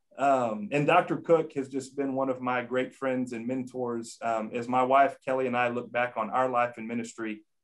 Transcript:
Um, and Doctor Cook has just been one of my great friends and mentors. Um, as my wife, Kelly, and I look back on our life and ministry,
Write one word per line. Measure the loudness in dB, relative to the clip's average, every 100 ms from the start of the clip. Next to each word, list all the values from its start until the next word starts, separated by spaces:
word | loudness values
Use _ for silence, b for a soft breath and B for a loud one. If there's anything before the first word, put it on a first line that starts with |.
| _ 0
Um, | 4 4 2 -2 -2
and | 0 4
Doctor | 4 4 -2
Cook | 4 4 2
has | -4 -6
just | -6 -8 -4
been | -4
one | -2 -2
of | -2
my | -2 -2
great | -2 -2 -4
friends | -4 -2 -2 -2
and | -4
mentors. | -4 -4 -6 -6 -4 -4 -8 -8
Um, | -2 -2 -2
as | -6 -2
my | 0
wife, | 4 6 4 2
Kelly, | -4 -2 0
and | 0
I | 0
look | -2 -4
back | -2 -2 -2
on | -2
our | 0 2
life | 2 0 -2
and | -8
ministry, | -6 -8 -8 -8 -8 _ _